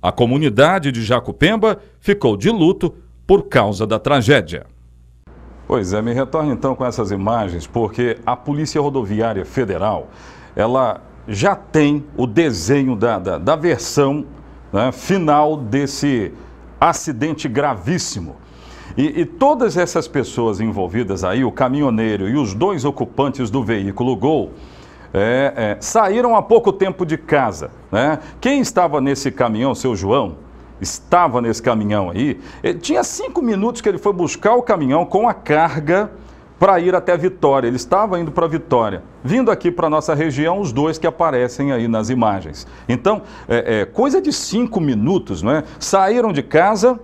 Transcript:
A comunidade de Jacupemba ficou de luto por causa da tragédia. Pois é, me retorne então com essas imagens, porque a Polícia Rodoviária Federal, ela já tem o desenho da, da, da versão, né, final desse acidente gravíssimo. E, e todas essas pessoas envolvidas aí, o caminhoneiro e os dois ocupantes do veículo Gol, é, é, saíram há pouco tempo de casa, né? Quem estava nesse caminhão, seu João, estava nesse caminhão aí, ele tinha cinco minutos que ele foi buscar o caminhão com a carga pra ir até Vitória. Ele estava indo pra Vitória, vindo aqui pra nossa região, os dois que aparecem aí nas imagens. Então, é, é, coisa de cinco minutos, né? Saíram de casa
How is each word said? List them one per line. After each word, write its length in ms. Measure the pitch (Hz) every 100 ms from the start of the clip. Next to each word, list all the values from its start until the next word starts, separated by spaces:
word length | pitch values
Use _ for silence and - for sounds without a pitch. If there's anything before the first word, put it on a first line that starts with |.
A 120 | 90
comunidade 800 | - 120 135 151 107 147 190 139
de 100 | 120
Jacupemba 760 | 107 123 - - 156 220 220 202 - _
ficou 380 | - 202 127 107
de 120 | 214
luto 460 | 226 160 190 175 - - - -
por 220 | 190 -
causa 360 | 135 104 95 107
da 140 | 110
tragédia. 680 | - 143 110 139 80 80 - - - - - - - - - - -
Pois 240 | 127 92
é, 100 | 104
me 120 | 113
retorne 400 | 120 135 156 151
então 200 | 120 135
com 120 | 131 123
essas 260 | 117 143
imagens, 560 | 98 98 117 101 85 80
porque 500 | 120 107 - 123 113 -
a 120 | 120
Polícia 420 | - 147 151 156
Rodoviária 640 | 143 135 104 104 113 101
Federal, 680 | 90 - 113 87 101 104 - - - - - -
ela 480 | 110 127 123 98 - - -
já 260 | 101 160
tem 520 | 190 - 156 147 147 147 -
o 100 | 123
desenho 680 | 107 165 101 85 143 131 117
da, 240 | 120 104
da, 180 | 92 82
da 200 | 92 156
versão, 680 | 165 143 - - 160 156 - - - - -
né, 180 | 98 123
final 640 | - - 190 156 147 151 151
desse 720 | 117 131 143 139 143 127 92 - - - - -
acidente 680 | 151 165 - 123 151 151 147
gravíssimo. 880 | 113 147 113 92 180 - - 80 60 - - - - - 107
E, 260 | 147 156
e 40 | 156
todas 500 | - 277 294 233 165
essas 320 | 170 - -
pessoas 540 | 147 117 - 117 95
envolvidas 640 | 110 95 90 104 107 95 90
aí, 180 | 104
o 80 | 127
caminhoneiro 800 | - 127 139 143 110 113 104 95
e 80 | 139
os 160 | 120
dois 320 | 98 180 180 135
ocupantes 640 | - 117 - 139 - 120
do 100 | 123
veículo 540 | 107 110 98 95 123 117
Gol, 380 | 123 156 90 - - - - - -
é, 420 | - 107 127 139 -
é, 220 | 110 104
saíram 560 | - 233 202 214 247 226
há 60 |
pouco 280 | - 226 -
tempo 320 | 196 190 -
de 140 | 175 156
casa, 540 | - 151 123 85 76 - -
né? 280 | 104 139 151 - -
Quem 220 | 247 277
estava 400 | 247 - 175 147
nesse 300 | 135 139 135
caminhão, 420 | - 120 107 135
seu 220 | 120 131 104
João, 420 | 95 127 104 78 - - - -
estava 640 | 95 - - 175 170 123
nesse 220 | 117 110
caminhão 480 | 120 113 104 107 92
aí, 280 | 90 143 - - -
ele 160 | - 170
tinha 260 | - 320
cinco 380 | - - 508 -
minutos 400 | 247 202 220 233
que 80 | 220
ele 80 | 180
foi 160 | 208
buscar 400 | 190 170 - 202
o 80 | 240
caminhão 460 | 240 196 139 147 175
com 200 | 190 233
a 60 |
carga 800 | 196 - 151 160 139 147 185 208 - - - - -
pra 200 | 196 185
ir 140 | 175
até 240 | 180 175 175
Vitória. 500 | 180 185 151 135 120
Ele 100 | 127
estava 420 | - 185 214 180
indo 120 | 165
pra 140 | 143 165
Vitória, 560 | 156 - 127 110 92 - -
vindo 260 | 127 220 233
aqui 220 | 202 175
pra 180 | 175 165
nossa 240 | 151 151
região, 460 | 147 160 131 156 190
os 120 | 190
dois 280 | 117 156 156
que 80 | 165
aparecem 640 | 156 165 131 123 123 143
aí 160 | 127 117
nas 240 | 113 110
imagens. 560 | 127 113 98 78 73 - - -
Então, 360 | 120 190 214 - - -
é, 340 | 117 - 110
é, 40 | 98
coisa 360 | - 254 381
de 100 | 330
cinco 480 | - - 208 233 220
minutos, 600 | 151 113 117 190 - 92
né? 220 | 82 151 147 -
Saíram 520 | - 196 190 240 226
de 120 | 151
casa 560 | - 156 185 214 233 240